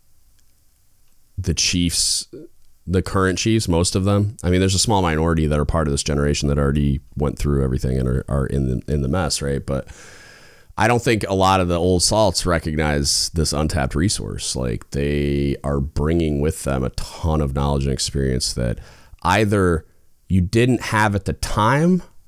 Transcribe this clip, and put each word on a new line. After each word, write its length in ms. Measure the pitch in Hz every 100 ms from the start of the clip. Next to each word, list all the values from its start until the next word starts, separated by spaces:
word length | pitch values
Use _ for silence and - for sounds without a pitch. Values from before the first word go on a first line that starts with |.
| _ - - - - _ _ _ _ _ - - - -
the 160 | 87
Chiefs, 760 | 78 - 90 87 - - - - - 156 - - - -
the 160 | 90
current 380 | - 101 92 90
Chiefs, 280 | 110 110 -
most 280 | 82 90 98
of 80 |
them, 320 | 98 101 101 -
I 60 | 87
mean, 100 | 92
there's 160 | 95 95
a 40 |
small 220 | - 98
minority 460 | 87 78 82 80 76
that 120 | 73
are 60 | 71
part 220 | 82 78
of 60 |
this 100 | 69
generation 460 | - 71 71 71 71
that 80 | 71
already 420 | 71 73 71 69 - -
went 240 | 71 -
through 240 | 71 69
everything 340 | 65 64 65 65
and 100 | 64
are, 180 | 64 -
are 180 | 69 67
in 220 | 69 65
the, 260 | 64 -
in 80 | 76
the 60 | 67
mess, 340 | 87 78 -
right? 240 | 69 69 69
But 220 | 69 - - - - - - - - - -
I 100 | 110
don't 140 | 120
think 220 | 123 110 -
a 60 |
lot 280 | 95 92 95
of 60 | 87
the 120 | 85
old 240 | 90 90
salts 420 | - 107 104 - 90
recognize 840 | 82 80 78 76 73 71 - -
this 240 | 82 73
untapped 420 | 73 76 - 67 -
resource. 600 | 85 - 50 50 - 64
Like, 340 | 64 57 -
they 640 | 69 71 73 71 71 71 -
are 160 | 71 71
bringing 640 | 71 - 73 85 80 71
with 220 | 76 -
them 200 | 67 67
a 60 | 64
ton 480 | - - - 80 78
of 140 | 71
knowledge 320 | 69 69 71 69
and 80 |
experience 600 | 65 - 69 67 64 -
that 260 | - 60 55 - - - -
either 640 | 82 98 107 104 90 80 - _ _ _ -
you 140 | 92
didn't 400 | 90 117 123 120
have 340 | - 110 107 101
at 100 | -
the 80 |
time 720 | - - - 107 139 170 180 - -